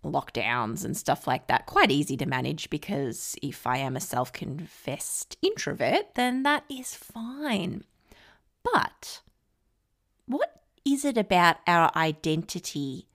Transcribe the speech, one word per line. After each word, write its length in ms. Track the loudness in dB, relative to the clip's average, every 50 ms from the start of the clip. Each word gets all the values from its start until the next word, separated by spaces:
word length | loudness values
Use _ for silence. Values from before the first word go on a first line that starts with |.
| -6
lockdowns 800 | -2 -2 -2 -4 -2 _ -2 -2 0 0 0 0 -2 -4 -6 -6
and 100 | -6 -6
stuff 320 | -4 0 0 0 0 2 -2
like 200 | -2 -2 2 2
that 180 | 2 2 2
quite 260 | 2 4 4 6 6
easy 260 | 6 4 2 0 -2 -4
to 80 | -2
manage, 440 | -2 -2 -2 -2 -2 -4 -6 -6 -6
because 640 | -6 -6 -4 -4 -4 -2 -2 -4 -6 -6 -8 -10 -8 -6
if 260 | -8 -8 -8 -6 -2 -2
I 100 | -2 0
am 180 | 0 -2 -4
a 60 | -4
self-confessed 1400 | -6 -4 -2 -4 -4 -4 -6 -10 -8 -8 -8 -8 -10 -12 -16 -12 -8 -8 -8 -6 -6 -8 -6 -8 -8 _ -8 _
introvert, 720 | -2 -2 -2 -2 -4 -6 -2 0 0 2 2 2 0 -2 _
then 280 | 0 0 0 0 0 2
that 200 | 2 2 0 -2 _
is 260 | -12 -12 -10 -12 -12
fine. 880 | -14 -16 -16 -14 -12 -12 -12 -10 -8 -4 -2 0 0 -2 -2 -6 -8 -12 _ _ _ _ _ -20 -20 -20 -20 -20 _ _ _ _ _ _
But 580 | 2 2 2 2 0 -6 _ -16 -16 -16 -16 _ -20 _ _ _ _ _ _ _ _ _ _ _ _ _ _ _ _ _ _ _
what 360 | -6 -2 -2 -2 -4 -4 -20 _ _ _ _ _
is 200 | 0 2 2 2
it 120 | 2 2 2
about 400 | 2 4 6 8 8 8 6 4 _ 4
our 240 | 6 6 6 6 4
identity 1120 | 4 0 0 0 0 0 0 0 0 0 -4 -8 -8 -8 -6 -6 -4 -4 -4 -6 -8 -12 _